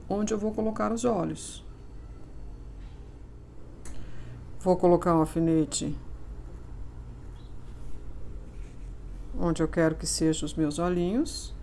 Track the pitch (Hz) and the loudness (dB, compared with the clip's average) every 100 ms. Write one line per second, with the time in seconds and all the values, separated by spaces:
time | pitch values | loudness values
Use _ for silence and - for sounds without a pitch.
0 | - 202 208 220 214 214 220 214 208 226 | 0 0 2 2 0 2 0 2 0 2
1 | 240 202 165 156 - - - - - - | 2 2 2 -2 -8 -10 -12 -14 -12 -12
2 | - - - - - - - - - - | -12 -12 -12 -10 -10 -10 -10 -10 -12 -12
3 | - - - - - - - - - - | -14 -14 -14 -14 -14 -12 -12 -10 -6 -6
4 | - - - - - - 185 180 180 170 | -4 -6 -6 -10 -10 -2 4 6 8 8
5 | 175 165 156 170 165 160 151 - 151 143 | 8 6 6 4 6 6 4 0 -2 -4
6 | - - - - - - - - - - | -6 -8 -8 -8 -10 -10 -10 -8 -8 -10
7 | - - - - - - - - - - | -12 -12 -12 -12 -10 -10 -10 -8 -4 -4
8 | - - - - - - - - - - | -4 -6 -6 -6 -10 -10 -10 -10 -10 -10
9 | - - - - 175 160 160 - 160 156 | -8 -8 -4 2 4 4 4 6 4 4
10 | 160 - 160 170 151 - 156 147 175 175 | -2 4 4 4 0 2 0 2 2 4
11 | 175 233 339 - - - | 4 4 2 -2 -8 -10